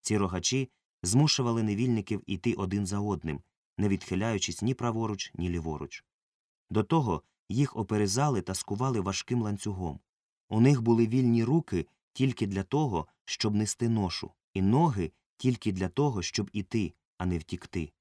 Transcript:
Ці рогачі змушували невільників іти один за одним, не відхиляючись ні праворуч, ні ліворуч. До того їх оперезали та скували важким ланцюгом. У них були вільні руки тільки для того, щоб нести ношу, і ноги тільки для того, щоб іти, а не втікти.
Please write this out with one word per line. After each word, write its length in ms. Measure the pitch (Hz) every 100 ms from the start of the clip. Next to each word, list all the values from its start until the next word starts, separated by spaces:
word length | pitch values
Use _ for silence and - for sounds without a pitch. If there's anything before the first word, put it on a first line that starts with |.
Ці 180 | - 107
рогачі 520 | 95 90 - 131 131 _ _ _
змушували 600 | 90 117 151 - 120 117
невільників 600 | 110 104 123 113 98 101 -
іти 280 | 95 123
один 320 | 101 98 101 95
за 140 | 101
одним, 420 | 104 92 80 71 _ _ _ -
не 100 | 104
відхиляючись 720 | 98 - 92 113 107 - -
ні 120 | 110
праворуч, 580 | 131 120 113 113 101 -
ні 140 | - 87
ліворуч. 560 | 87 80 76 73 - _ _ _ _ _ _ _
До 140 | 98
того 380 | 202 165 123 80 _ _ _
їх 280 | 110 143 -
оперезали 640 | 101 107 104 104 147 117
та 120 | 90
скували 460 | 92 - 104 131 117
важким 420 | 95 98 - 123
ланцюгом. 580 | 110 104 107 95 87 71 _ _ _ _ _
У 120 | 107
них 220 | 127 143
були 240 | 113 113 113
вільні 380 | 123 123 117
руки 420 | 113 160 - 90 80 _ _
тільки 340 | - 135 120 101
для 160 | 98
того, 440 | 95 143 151 87 76 _
щоб 300 | - - 107
нести 340 | 104 107 - 117
ношу, 420 | 113 95 - - _ _
і 80 | 95
ноги 500 | 95 123 165 104 82 _ _ _
тільки 360 | 127 123 110
для 160 | 92 92
того, 340 | - 147 107
щоб 280 | 87 - 95
іти, 420 | 104 98 113 87 - _ _
а 80 | 90
не 120 | 87
втікти. 540 | - 90 - 95 78 _